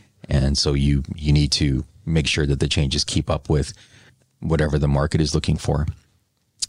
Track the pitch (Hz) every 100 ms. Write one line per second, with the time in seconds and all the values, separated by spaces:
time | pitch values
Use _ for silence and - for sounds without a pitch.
0 | _ _ - 71 69 73 78 69 71 71
1 | 67 - 73 73 71 - 73 65 - -
2 | - 80 71 - 71 67 73 - 71 71
3 | - - - - - 73 67 - - -
4 | - _ _ - 80 78 76 71 71 69
5 | 71 80 76 76 - 78 - 73 76 -
6 | _ _ _ _ _ -